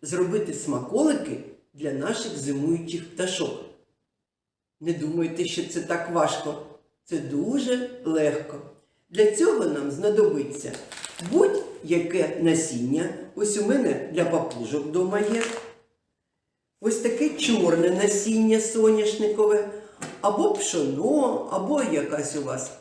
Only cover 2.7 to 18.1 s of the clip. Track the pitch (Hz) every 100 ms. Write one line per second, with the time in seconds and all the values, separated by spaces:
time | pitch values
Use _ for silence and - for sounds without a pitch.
2.7 | 170 - 170 - - 185 - 151 - -
3.7 | - _ _ _ _ _ _ _ _ _
4.7 | _ 160 156 151 170 165 - 170 - -
5.7 | 170 - 170 - 170 151 - 156 - -
6.7 | - _ _ _ 165 135 143 190 269 240
7.7 | 247 247 - - 160 151 143 - - -
8.7 | - _ _ _ 180 214 208 330 208 180
9.7 | 147 143 135 208 214 214 147 131 - -
10.7 | - - - - - 175 285 403 - -
11.7 | - 156 170 170 185 156 - 165 160 -
12.7 | 123 123 147 175 - - - 208 208 208
13.7 | 277 214 - - 160 165 165 - 120 113
14.7 | 147 143 165 185 208 208 226 226 - -
15.7 | - _ _ _ _ _ _ _ _ _
16.7 | _ 214 - 240 - 302 - - 220 170
17.7 | 165 175 190 202